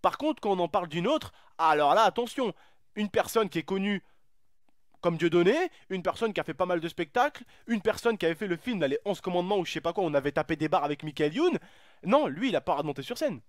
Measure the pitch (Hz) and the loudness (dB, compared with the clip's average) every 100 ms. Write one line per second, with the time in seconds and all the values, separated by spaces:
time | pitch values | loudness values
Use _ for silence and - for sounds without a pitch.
0 | 185 - 302 294 214 185 175 202 175 160 | 0 0 -4 -2 -2 0 0 -2 -2 -2
1 | 185 311 - _ _ - 160 151 143 175 | 0 0 -2 _ _ 0 4 4 6 6
2 | 214 202 240 - 240 - - _ _ - | 4 2 -6 -2 -4 -4 -18 _ _ -6
3 | 214 220 180 226 208 170 143 196 196 196 | -2 0 0 0 0 -4 -4 -2 -2 -4
4 | _ _ _ _ _ _ _ _ _ _ | _ _ _ _ _ _ _ _ _ _
5 | 175 165 170 175 175 294 359 - - 190 | -2 2 2 4 4 4 0 -6 -10 -6
6 | 180 - 226 175 156 143 180 175 165 - | -4 -2 -4 -2 -6 -4 -2 -2 -4 -6
7 | 165 247 277 - - - - 226 214 208 | -4 0 0 -2 -20 -20 -6 -2 0 0
8 | 233 220 165 165 208 170 - 220 143 208 | -2 0 -2 -2 -4 -4 -4 -2 0 0
9 | 202 185 - 180 180 208 165 160 165 175 | -2 -4 -2 -2 0 0 -2 -4 -4 -2
10 | 180 147 139 151 151 156 156 180 143 147 | 0 0 0 -2 -2 -2 0 0 0 -4
11 | 156 - 151 170 349 254 - - - _ | -8 -2 -2 2 2 0 -6 -20 -20 _
12 | 175 269 254 139 254 160 156 147 151 139 | 0 2 2 -2 -2 -2 0 -2 -2 -4
13 | 135 240 311 143 | -8 -4 -4 -4